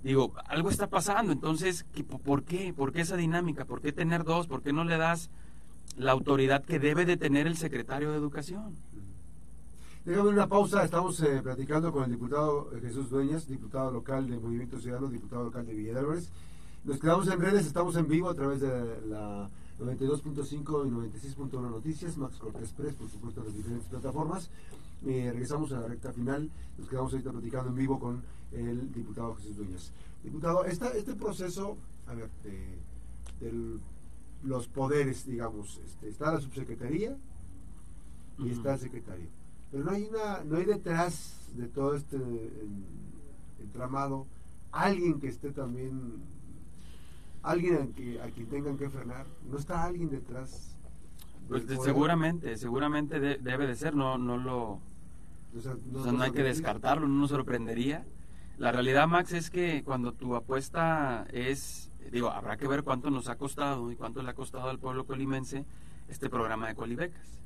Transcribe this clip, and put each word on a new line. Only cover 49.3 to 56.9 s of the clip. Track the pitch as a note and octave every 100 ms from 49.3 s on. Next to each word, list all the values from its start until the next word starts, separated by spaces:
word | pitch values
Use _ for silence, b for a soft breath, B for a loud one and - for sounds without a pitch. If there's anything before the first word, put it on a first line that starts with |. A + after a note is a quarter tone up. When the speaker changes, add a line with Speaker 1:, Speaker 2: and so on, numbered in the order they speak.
| - B2+
Speaker 2:
¿No | C#3
está | C#3+ F3
alguien | E3+ F3 D#3+
detrás | C3+ - B2 C3 - - - - - - - - - -
Speaker 1:
Pues | A#2+
Speaker 2:
del | A#2
Speaker 1:
de-, | C3
Speaker 2:
poder? | C3
Speaker 1:
seguramente, | C3+ D#3 E3 D#3+ E3+ C3 A2+
seguramente | A#2+ B2 D3 D3+ D3 D#3
de-, | C#3 C#3
debe | B2+ B2+ C#3
de |
ser, | A#2 D#3+ C#3+
no, | C3 B2+
no | B2 B2
lo, | B2+ B2 A2+ G2 - - - - - - - A#2
Speaker 2:
O |
sea, | C3 B2 B2
no, | C3
Speaker 1:
o |
sea, | C3+
Speaker 2:
no | B2
Speaker 1:
no |
hay | B2+
que | B2
Speaker 2:
sorprende. |
Speaker 1:
descartarlo, | C3 C#3+ D#3 G#2 B2